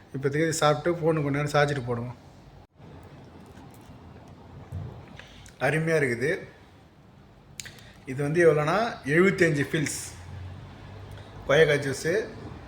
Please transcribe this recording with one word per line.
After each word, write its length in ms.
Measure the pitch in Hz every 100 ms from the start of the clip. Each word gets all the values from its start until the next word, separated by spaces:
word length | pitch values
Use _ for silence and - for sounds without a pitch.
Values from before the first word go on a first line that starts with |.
| -
இப்போதைக்கு 340 | 139 139 147 165
இது 60 |
சாப்பிட்டு 460 | 151 151 143 175 165
ஃபோனு 240 | 156 160
கொஞ்ச 60 | 143
நேரம் 240 | 143 147 147
சார்ஜர் 320 | 147 135 123
போடுவோம். 280 | 120 123 - - - - - - _ - - - - - - - - - - - - - - - - - - - - - - - - - - - -
அருமையா 380 | 135 156 160 160
இருக்குது. 300 | 135 117 139 190 - - - - - - - - - - - - - - - - -
இது 180 | 131
வந்து 160 | 143 165 165
எவ்வளோனா, 320 | 151 151 190 233 - 135
எழுபத்தஞ்சு 600 | 160 190 - 170 147 131
ஃபில்ஸ் 300 | 165 135 - - - - - - - - - - - - - - - -
கொய்யாக்காய் 360 | 143 151 143 139
ஜூஸு, 280 | 127 156 208 - - - -